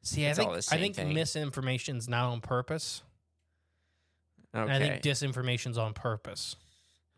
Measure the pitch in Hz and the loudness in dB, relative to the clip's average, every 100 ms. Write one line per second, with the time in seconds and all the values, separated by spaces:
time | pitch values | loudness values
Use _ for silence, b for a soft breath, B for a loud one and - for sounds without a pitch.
0 | - 147 147 147 - 87 - 160 202 196 | -4 2 2 4 2 0 2 2 2 0
1 | 151 156 160 156 147 131 131 127 - 127 | 0 2 0 0 -2 -2 0 0 -2 -4
2 | 117 120 123 120 - 123 127 156 - - | 0 2 2 0 0 0 0 -4 -4 -8
3 | - _ _ _ _ _ _ _ _ _ | -12 _ _ _ _ _ _ _ _ _
4 | _ _ _ _ _ 110 110 135 139 95 | _ _ _ _ _ -2 2 4 2 2
5 | 147 135 139 123 127 123 123 117 110 104 | 0 2 0 0 0 0 0 0 -2 -2
6 | 120 110 - - - - b b b b | -4 -4 -6 -8 -8 -10 b b b b
7 | _ | _